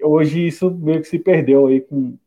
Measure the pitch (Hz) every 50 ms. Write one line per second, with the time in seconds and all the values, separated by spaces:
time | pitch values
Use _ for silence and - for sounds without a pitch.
0 | 147 151 151 160 156 151 147 170 170 170 156 - 185 185 180 175 160 151 160 160
1 | 156 - - 170 - 190 180 160 139 123 135 139 139 131 135 135 131 - 143 139
2 | 131 123 - - _